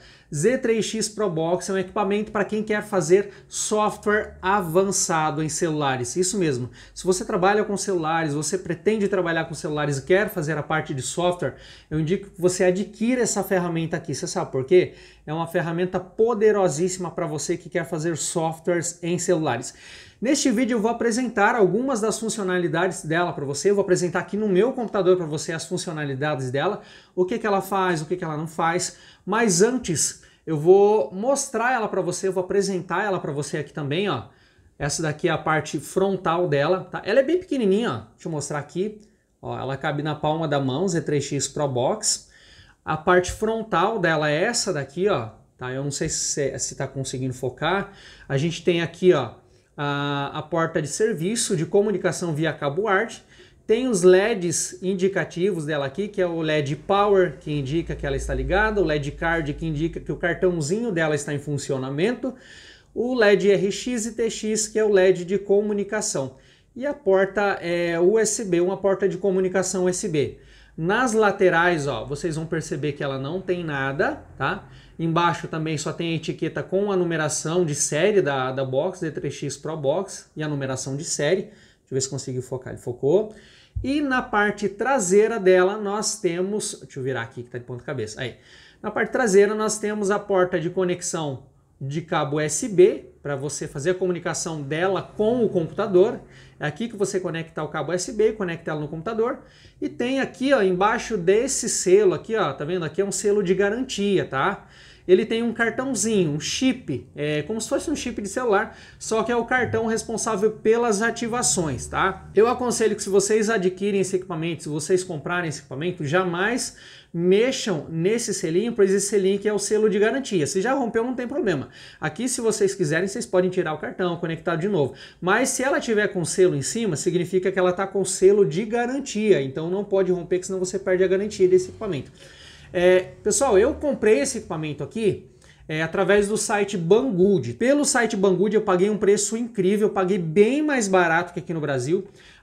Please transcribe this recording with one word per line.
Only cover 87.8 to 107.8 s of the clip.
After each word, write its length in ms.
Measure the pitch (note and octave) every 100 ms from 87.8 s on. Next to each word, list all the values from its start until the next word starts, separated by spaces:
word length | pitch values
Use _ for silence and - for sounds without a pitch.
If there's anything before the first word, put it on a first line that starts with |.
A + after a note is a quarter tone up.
cabeça, 380 | - C3+ G#2+ -
aí. 140 | B2+ - - - - _
Na 100 | -
parte 200 | - A3
traseira 420 | B3+ B3 F#3+ G3+
nós 260 | G#3+ G#3+ G#3+
temos 320 | G#3 G#3+ G3
a 80 | G3+
porta 400 | G3+ F#3+ F3+ F3+
de 100 | D#3+
conexão 720 | F3+ F3+ F3 - F3 D3+ B2+ - _ _ -
de 220 | C3+ D3+
cabo 360 | D#3+ E3 D3 D3+
U 20 |
S 280 | D3+ - B3+
B, 380 | F3 G3 D4 - -
pra 140 | C#3+ C#3+
você 300 | C#3+ - D#3
fazer 240 | D3 D3
a 40 | F#3
comunicação 680 | F#3 F3 E3+ D#3+ F3 D#3+
dela 400 | C#3 D#3 F#3+ F3+
com 440 | - - G#3+ B3 G#3+
o 40 |
computador. 720 | F3+ D#3+ - G#3+ F3+ G#3+ C4+ - - - -
É 80 | D3+
aqui 220 | D3 A#3
que 80 | G#3
você 240 | F#3+ F#3+
conecta 420 | F3+ D#3+ D#3+ -
o 60 | D3+
cabo 240 | D#3+ C#3+
U 20 | F3
S 160 | A3
B, 220 | G#3+ A3
conecta 380 | A3 F3+ E3 F3
ela 100 | D#3
no 80 | D3
computador. 500 | D#3+ F#3+ A3 A#3 C4+ - - - -
E 80 | D4
tem 320 | - B3 C4+
aqui, 320 | A#3+ - C4
ó, 100 | C4
embaixo 540 | F#3+ F3+ G3+ A#3 - A3
desse 540 | E3+ G#3 C4 - A3+
selo 440 | - F#3 F#3+ G3+
aqui, 220 | D#3 - A3
ó, 160 | E3
tá 140 | - D3+
vendo? 180 | F3+
Aqui 160 | D#3 D#3+
é 60 | G3+
um 80 |
selo 280 | F#3+ G#3 G#3
de 120 | F3+
garantia, 720 | F#3 G3+ A3+ B3+ - G3+ F#3 B2+
tá? 420 | C3+ E3 G3 - - - - -
Ele 180 | F#3+ A3+
tem 160 | A3+
um 100 | A#3
cartãozinho, 800 | - A3+ A3+ C4 A3+ A3 G#3+ E3
um 100 | D3+
chip, 680 | - - B3+ - - C3 - D3
é, 260 | D3 D3+
como 180 | D3 A3
se 80 | -
fosse 220 | C#4